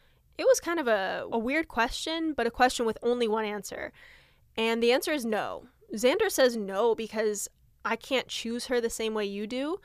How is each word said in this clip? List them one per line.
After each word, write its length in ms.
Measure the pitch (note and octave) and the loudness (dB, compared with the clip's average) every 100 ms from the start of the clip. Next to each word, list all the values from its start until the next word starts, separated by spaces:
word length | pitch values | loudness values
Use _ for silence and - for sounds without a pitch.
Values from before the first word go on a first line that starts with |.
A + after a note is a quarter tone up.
| _ _ _ - | _ _ _ 2
It 80 | G#4 | 4
was 140 | A#4+ | 4
kind 180 | E4 E4+ | 2 0
of 80 | A#3+ | 2
a, 400 | G#3 F#3+ F3+ - | 2 0 -4 -4
a 60 | A#3 | -2
weird 280 | A3+ D4+ D#4+ | 0 -2 -2
question, 680 | A#3+ A#3 - D#4+ E4 D#4+ | -2 -2 -2 -4 -2 -2
but 120 | C4+ A#3 | 0 -2
a 60 | |
question 340 | - B3+ - A3+ | 4 2 4 -2
with 120 | - | 0
only 240 | A#3 B3 A3+ | 0 0 2
one 180 | A3 | 0
answer. 480 | G#3+ G#3 - - - - - - _ _ _ - | -2 -6 -8 -10 -10 -12 -20 -20 _ _ _ -2
And 260 | A3+ A#3 | 0 2
the 100 | A#3 | 4
answer 200 | B3+ F4+ | 4 2
is 120 | D4+ | -2
no. 420 | A3+ G#3 A#2 E2+ - _ - | 0 -2 -2 -6 -14 _ -10
Xander 360 | G#3+ B3 F#4+ G4 | 0 2 4 2
says, 260 | - B3+ A#3 | 4 4 2
"No, 380 | F#3+ F#3+ A#3 | -2 2 2
because 540 | A3 A3 A3 A3 G#3 - - _ _ | 2 -2 -2 -2 -2 -8 -14 _ _
I 120 | G#3+ A3 | -4 -4
can't 320 | - B3+ - | 0 -2 -2
choose 380 | - A3+ A#3+ - | -6 -6 -6 -2
her 140 | B3 | 0
the 100 | A3+ | 0
same 240 | - A3 | -2 -2
way 100 | A3 | -2
you 220 | G3+ G3+ G#3+ | -4 -4 -4
do 340 | B3 C#4+ G4 | -4 -4 -4